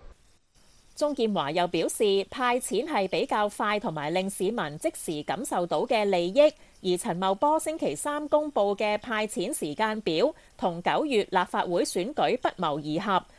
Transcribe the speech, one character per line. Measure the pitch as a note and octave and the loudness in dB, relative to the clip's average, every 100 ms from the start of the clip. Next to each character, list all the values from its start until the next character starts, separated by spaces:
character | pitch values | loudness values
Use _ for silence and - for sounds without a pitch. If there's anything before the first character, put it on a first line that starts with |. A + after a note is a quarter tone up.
| - - _ _ _ _ _ - _ | -20 -20 _ _ _ _ _ -20 _
鍾 | - D4+ | -4 -2
建 | C4+ A3+ | 0 0
華 | F#3+ C#3+ | 0 0
又 | E3+ F3 | 0 0
表 | E3 B3+ | 2 0
示， | - G#3 G3 F#3+ | 2 2 2 0
派 | C4+ B3 B3 | -2 0 0
錢 | - C4 D#4+ | 0 -2 0
係 | B3 - | 0 0
比 | D#3+ | 0
較 | - A#3 G#3 | 0 0 0
快 | - G#3+ G#3 | -2 -2 -2
同 | G#3 | -2
埋 | D#3 D3 | -4 -2
令 | F3+ F#3+ | -2 -2
市 | - | -2
民 | F#3+ A#3 D#3 D3+ | -2 -2 -4 -4
即 | D#4+ | -4
時 | - - D3+ | -4 -6 -6
感 | D3 D3 | -4 -4
受 | C#4 A3 F3 | -2 -2 0
到 | D#3 A3+ | 0 2
嘅 | A3+ | 2
利 | G#3 F3+ F3 | 2 2 2
益， | A#3 D4+ - - - F3+ | 6 4 4 -18 -6 0
而 | F3+ | 0
陳 | A#3 E3+ | 0 0
茂 | F#3+ | 0
波 | G3 D4 D#4 | 2 2 2
星 | D#4 D#4+ | 0 -2
期 | D4+ C#3+ | -2 -2
三 | D4 D4 D4+ | -4 -4 0
公 | D4+ D4+ | 0 2
布 | B3 G3+ G3+ | 2 2 2
嘅 | G#3+ G#3 | 0 -2
派 | - A3 G#3+ | -2 -4 -2
錢 | - F#3 | -2 -4
時 | D#4 D#3 | -2 -4
間 | D3 A3 G#3+ | -2 -2 -2
表 | F#3 D#3+ C4+ - - - | 0 2 2 0 -16 -4
同 | G3 E3+ | -2 0
九 | F3 D#3 D4+ | 0 0 2
月 | A3 F#3+ | 2 2
立 | F#3 F3+ | 0 0
法 | A3 | 0
會 | F3+ F3 | 0 0
選 | D4 F#3+ G3+ | 0 -2 -4
舉 | C4+ D#3 A#3 | 0 0 2
不 | - - | -2 -2
謀 | E3 D3 | -2 -2
而 | D3+ D#3 | -2 -4
合， | G3+ F#3 - | 0 0 -2